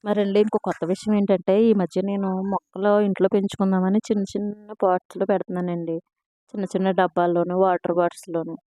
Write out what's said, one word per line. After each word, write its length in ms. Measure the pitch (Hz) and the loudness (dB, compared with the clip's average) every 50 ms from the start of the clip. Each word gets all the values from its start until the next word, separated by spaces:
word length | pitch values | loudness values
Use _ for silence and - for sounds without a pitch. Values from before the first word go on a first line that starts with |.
| - | -2
మరండి 340 | 208 208 208 202 196 196 208 | -2 0 0 0 2 4 2
ఇంకో 180 | 214 214 - 214 | 2 2 0 -2
కొత్త 240 | - 185 170 - - | -2 -2 -4 -4 -2
విషయం 280 | 160 190 - - 214 214 | -4 -4 -4 0 0 2
ఏంటంటే, 400 | 208 202 196 196 180 - - 190 208 | 2 2 2 0 0 2 2 2 4
ఈ 120 | 226 233 214 | 4 4 4
మధ్య 240 | 202 180 165 - 180 | 2 0 0 -2 -4
నేను 260 | 190 196 202 196 196 190 185 190 190 | -4 -2 -4 -4 -2 -4 -4 -4 -4
మొక్కలు 460 | 196 196 185 _ _ _ 190 196 208 208 208 | -4 -4 -6 _ _ _ -2 0 2 2 4
ఇంట్లో 280 | 208 202 185 - 180 190 | 2 0 0 2 0 2
పెంచుకుందామని 720 | - 202 196 196 - - 202 190 190 185 185 190 196 220 | 2 0 -2 -2 -2 -2 0 0 2 0 0 2 0 0
చిన్న 220 | - - 226 208 190 | 0 -2 -2 -2 -2
చిన్న 500 | - - 202 208 208 208 208 208 208 214 | -4 -6 -6 -6 -6 -8 -10 -16 -18 -6
పాట్స్‌లో 500 | _ - 185 180 180 _ _ - 175 190 | _ 0 0 0 0 _ _ -6 -6 -2
పెడుతున్నానండి. 720 | 190 202 185 175 - 185 180 180 175 175 170 165 170 165 165 _ _ _ _ _ _ _ _ _ _ - | 0 0 -2 -2 -4 -6 -4 -4 -4 -4 -4 -4 -6 -6 -8 _ _ _ _ _ _ _ _ _ _ -8
చిన్న 100 | 208 190 | -8 -8
చిన్న 240 | 180 - 185 190 190 | -4 -2 0 0 0
డబ్బాల్లోనూ, 680 | 185 180 185 175 _ 180 175 175 170 175 175 180 180 185 | 2 2 0 0 _ 0 2 2 2 0 0 0 2 2
వాటర్ 360 | 190 190 180 175 - - 170 | 2 2 2 0 -2 -2 0
బాటిల్స్‌లోనూ. 600 | 175 175 175 - - - - 165 165 160 165 165 - _ _ | 0 0 0 -2 -8 -14 -6 -6 -6 -4 -6 -10 -14 _ _